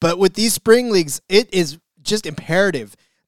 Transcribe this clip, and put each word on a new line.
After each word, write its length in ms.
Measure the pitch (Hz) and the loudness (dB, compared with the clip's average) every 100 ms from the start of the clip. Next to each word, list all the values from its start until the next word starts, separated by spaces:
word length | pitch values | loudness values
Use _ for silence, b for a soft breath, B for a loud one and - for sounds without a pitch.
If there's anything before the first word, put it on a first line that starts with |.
But 180 | 170 180 | -2 2
with 160 | 190 | 0
these 200 | 202 220 | 0 -2
spring 360 | - - 233 247 | 0 4 4 4
leagues, 300 | 196 151 - - | -2 -2 -6 -2
it 240 | 196 247 | 0 0
is 260 | 190 160 151 _ _ | -2 -4 -6 _ _
just 240 | - 214 165 | -6 -6 -6
imperative 680 | 151 - 170 196 147 104 - _ _ | -10 -4 0 0 -2 -10 -20 _ _